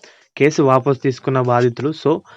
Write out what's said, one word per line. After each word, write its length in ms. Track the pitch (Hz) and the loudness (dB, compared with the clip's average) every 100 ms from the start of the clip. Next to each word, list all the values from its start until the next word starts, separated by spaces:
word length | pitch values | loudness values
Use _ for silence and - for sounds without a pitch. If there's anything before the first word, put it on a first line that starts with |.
| - _ _ - | -16 _ _ -2
కేసు 240 | 139 151 | 0 2
వాపసు 380 | 139 131 135 131 | 2 2 2 -2
తీసుకున్న 420 | 139 120 - 131 | -2 -4 -2 -2
బాధితులు. 480 | 123 120 123 117 135 | 0 2 0 0 -6
So, 320 | 156 139 165 - | -4 -2 -2 -6